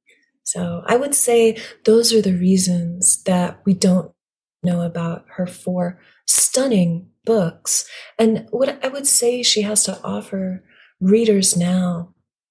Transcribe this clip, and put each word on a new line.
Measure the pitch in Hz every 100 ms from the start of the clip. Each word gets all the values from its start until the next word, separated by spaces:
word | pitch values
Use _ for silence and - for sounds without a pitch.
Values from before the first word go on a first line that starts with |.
| _ _ _ _
So | - 175 175 170 -
I | 240
would | 285
say | 277 - 233 226 220 - -
those | - 226 226
are | 220
the | 196 180
reasons | 180 190 185 175 170 175 - -
that | - 180 175 - -
we |
don't | 185 196 180 156 _ _ _ _ _
know | 175 175
about | 170 170 165 175 -
her | - 180
four | - - 180 180 180 _ _ -
stunning | - - 262 269 214 175 170 - _
books. | - 226 165 - - - - - - -
And | 226 220 -
what | 226 277 269
I | 262
would | 277 277
say | - 240 247
she | 240 214
has | 208 214
to | - 190
offer | - 202 202 196 185 185 - _ _ _
readers | 185 220 226 202 185 175
now | 175 185 180 170 175 _ _ _ _